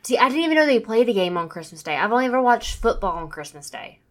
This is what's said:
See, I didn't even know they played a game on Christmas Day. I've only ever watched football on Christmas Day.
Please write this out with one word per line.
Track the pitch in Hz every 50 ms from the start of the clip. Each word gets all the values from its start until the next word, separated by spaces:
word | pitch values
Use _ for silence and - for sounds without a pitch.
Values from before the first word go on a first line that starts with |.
| -
See, | - 262 -
I | 240 262
didn't | 262 311 339
even | 320 320
know | 311 302
they | 294 262 226
played | 220 214 220 226 247 226
a | 220
game | 196 185 175 175
on | 175 165 160
Christmas | - 175 160 - 170 156
Day. | - 165 151
I've | 135 170 214
only | 233 247 262
ever | 254 240 262
watched | 254 240 240 233 - - -
football | - - 233 - - - 185 165 170
on | 165 151
Christmas | - 156 147 - - 147 143 -
Day. | - - - - - _ _ _